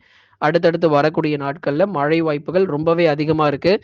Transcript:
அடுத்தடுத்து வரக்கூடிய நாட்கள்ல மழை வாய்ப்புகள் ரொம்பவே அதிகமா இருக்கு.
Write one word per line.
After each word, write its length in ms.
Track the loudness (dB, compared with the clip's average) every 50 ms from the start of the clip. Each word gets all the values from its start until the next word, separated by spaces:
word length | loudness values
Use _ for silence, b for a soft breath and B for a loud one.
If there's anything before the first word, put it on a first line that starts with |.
| b b b b b b b b
அடுத்தடுத்து 460 | 0 2 2 2 2 2 0 2 2 2
வரக்கூடிய 460 | 4 4 2 2 0 0 -2 -2 -4
நாட்கள்ல 500 | -4 -4 -6 -8 -6 -6 -4 0 0 -2
மழை 340 | -2 0 -2 0 0 0 0
வாய்ப்புகள் 440 | 0 -2 -4 -4 -6 -4 -2 -2 0
ரொம்பவே 400 | 0 -2 -2 0 0 2 2 2
அதிகமா 400 | 2 2 0 -2 -2 0 0 0
இருக்கு. 260 | 0 0 0 0 0 0 0